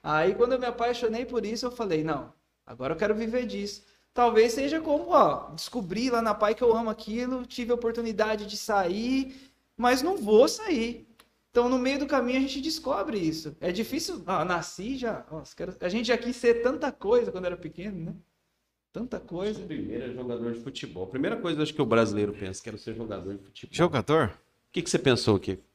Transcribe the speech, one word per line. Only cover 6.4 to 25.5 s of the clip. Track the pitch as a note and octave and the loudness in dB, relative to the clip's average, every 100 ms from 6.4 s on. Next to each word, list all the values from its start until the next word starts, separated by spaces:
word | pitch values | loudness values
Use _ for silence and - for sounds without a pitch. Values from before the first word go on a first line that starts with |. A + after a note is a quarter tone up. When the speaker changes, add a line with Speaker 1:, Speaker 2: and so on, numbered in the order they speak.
| G#3+ | 2
Speaker 1:
que | A3 | 4
eu | A#3+ A3+ | 4 4
amo | A3+ | 0
aquilo, | G#3+ - A3 B3 B3+ B3 | -6 -6 -4 -4 -4 -6
tive | - A#3 | -8 -2
a | |
oportunidade | A#3+ A#3 A3+ A#3 G3+ G#3+ G#3+ | 0 0 -2 -4 0 0 0
de | G3+ G#3 | -6 -8
sair, | - G3+ F3 G3+ A#3+ C4+ C4 - - _ _ - | -2 0 0 -2 0 0 -2 -10 -20 _ _ 0
mas | A#3+ B3+ | 4 4
não | D4+ F#4+ | 2 0
vou | G#3 G#3+ D#4 | 6 8 8
sair. | - G#4+ C4+ A#3 A#3+ - _ _ _ _ | 4 -2 0 0 -6 -16 _ _ _ _
Então, | A#3+ A#3+ | 2 4
no | C4 | 2
meio | B3 C#4 | 2 0
do | C#4+ | 0
caminho, | C#4 A#3+ C4 | 0 2 0
a | |
gente | C4+ - | 0 -2
descobre | D#4 - B3+ E4+ D#4+ G#3+ | -6 -6 -4 -2 -2 -2
isso. | D#3+ D#3 D3+ C#3+ | -2 -2 -10 -6
É | F3 | -4
difícil. | F#3 A3 C#4 F4+ D4 E3 | -2 -4 -4 -4 -8 -4
Ah, | F#3 | -2
nasci | E3+ E3+ D#3+ - G#3 C4+ | 0 -2 -4 -10 -8 -4
já. | A#3+ D#3 - | -4 -6 -10
Nossa, | D#3 C#3+ - | -14 -14 -10
quero... | F3 F#3 | -10 -6
a | F3 | -4
gente | G#3+ A#3 | -2 0
já | A3+ | 0
quis | A#3 B3 | 0 2
ser | A#3+ A#3 | 2 4
tanta | A#3+ C#4+ C#4 | 2 0 -4
coisa | - G3 A#3+ G#3+ | -4 2 2 2
quando | F#3 F3+ | -4 -6
era | F3 | -6
pequeno, | D#3+ E3 G3+ F#3 D#3+ | -10 -10 -10 -8 -10
né? | - _ _ _ _ _ _ _ | -12 _ _ _ _ _ _ _
Tanta | F#3 B3 G3 | -10 -8 -8
coisa. | - F3 G3+ G#3+ | -8 -6 -4 -6
Speaker 2:
Primeiro | F3+ D3 - A#2+ | -8 -8 -6 -6
é | B2 | -8
jogador | B2+ B2 A#2 A#2 | -8 -6 -4 -4
de | A#2 | -6
futebol. | C3+ - A2+ F2 F#2 | -10 -12 -12 -10 -6
Primeira | C3 E3+ A3+ | -2 -2 -2
coisa, | F#3 D3+ | -4 -2
acho | D3+ | -2
que | - | 0
o | B2+ | 4
brasileiro | A2+ A2 G#2 G#2 | 4 4 2 -2
pensa, | G2 G2 F#2 | -2 -10 -10
"Quero | A2+ G#2+ | -12 -12
ser | - | -10
jogador | A2 G#2 G2 F#2 | -10 -8 -8 -8
de | G2+ | -12
futebol." | - - - | -14 -20 -10
Speaker 3:
Jogador? | - F3 C#3+ G#2+ D#3+ A#2 | 2 2 2 2 4 2
Speaker 2:
O | - _ _ _ | -2 _ _ _
que | F3 | -6
que | E3+ | 0
você | E3+ | 2
pensou | C#3 A#2+ - G2 | 4 4 4 2
aqui? | - | 2